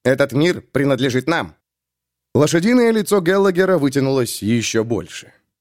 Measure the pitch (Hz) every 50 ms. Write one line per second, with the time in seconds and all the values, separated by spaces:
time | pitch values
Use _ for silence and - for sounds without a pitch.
0 | - 127 131 - 143 135 113 139 156 180 170 113 - _ - 135 139 143 135 120
1 | 131 135 117 127 127 143 170 160 110 82 - _ _ _ _ _ _ _ _ _
2 | _ _ _ _ _ _ - 120 147 151 160 170 165 226 247 254 240 226 226 220
3 | 202 - 208 202 170 165 190 196 196 196 175 175 190 185 185 165 139 139 127 139
4 | 135 135 135 135 120 117 - - 98 104 120 117 107 - - 113 110 117 117 95
5 | - - - - - - - _ _ _ _ _